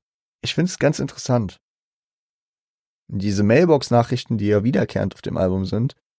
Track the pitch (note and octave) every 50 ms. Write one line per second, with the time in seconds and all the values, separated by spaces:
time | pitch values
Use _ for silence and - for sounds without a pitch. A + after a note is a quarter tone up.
0 | _ _ _ _ _ _ _ _ - - - D3+ E3+ F3+ - - - D3 - -
1 | A#2+ - - - - - B2 A#2+ G#2 F2 - _ _ _ _ _ _ _ _ _
2 | _ _ _ _ _ _ _ _ _ _ _ _ _ _ _ _ _ _ _ _
3 | _ - G2+ F#2+ G2 G#2 F#2+ G#2 G#2 G#2 A#2+ D#3 F3+ E3 D3+ C#3 - - A#2+ A#2+
4 | A#2 - B2 - - - A#2 G2+ G2+ G#2 G#2 G2+ G#2+ B2+ D#3 - A2+ - - G#2
5 | G2 F#2 - - - - E2 D#2+ F#2 F#2 F#2+ F#2+ F#2+ - F#2+ G#2+ B2 D3 - _
6 | _ _ _